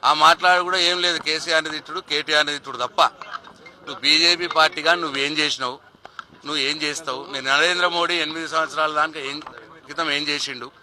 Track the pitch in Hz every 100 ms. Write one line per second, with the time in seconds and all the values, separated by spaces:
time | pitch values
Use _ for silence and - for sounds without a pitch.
0 | 123 151 156 165 180 180 180 185 175 180
1 | 175 165 156 156 160 160 156 151 147 160
2 | - 147 156 151 147 147 127 123 123 -
3 | 143 - - - - - - - - 139
4 | 139 156 170 175 175 160 156 156 156 175
5 | 165 139 139 151 151 131 127 135 - _
6 | - - - - 139 151 135 151 151 139
7 | 123 131 143 139 131 139 165 180 180 175
8 | 170 175 156 160 160 160 156 151 156 151
9 | 156 156 135 143 151 123 - - - 147
10 | 160 143 147 147 143 127 123 -